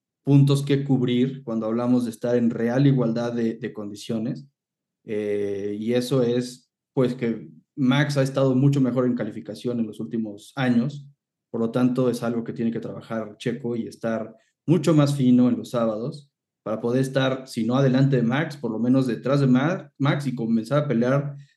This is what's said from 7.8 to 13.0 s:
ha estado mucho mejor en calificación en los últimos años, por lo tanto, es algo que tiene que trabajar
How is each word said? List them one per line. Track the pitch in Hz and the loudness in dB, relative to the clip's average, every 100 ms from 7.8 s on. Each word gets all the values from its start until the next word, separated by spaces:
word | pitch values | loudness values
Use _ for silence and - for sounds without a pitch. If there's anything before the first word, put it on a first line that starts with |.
| 127 139 143 143 | 2 2 2 2
ha | |
estado | 135 139 135 | 0 2 2
mucho | 127 143 139 | 4 4 4
mejor | 127 120 123 | 2 2 0
en | 120 | 0
calificación | 110 107 - 107 123 120 | -4 -8 -12 -8 -6 -4
en | 110 | -4
los | 104 | -6
últimos | 113 117 110 101 - - | -8 -6 -6 -10 -12 -2
años, | 127 117 127 - - _ _ _ _ | 0 2 0 -4 -14 _ _ _ _
por | 117 | -4
lo | 113 | -2
tanto, | 127 123 123 127 | 2 2 2 0
es | 117 | 0
algo | 117 117 | -2 -4
que | 113 | -6
tiene | 107 117 | -4 -4
que | 113 | -4
trabajar | 120 98 | -8 -12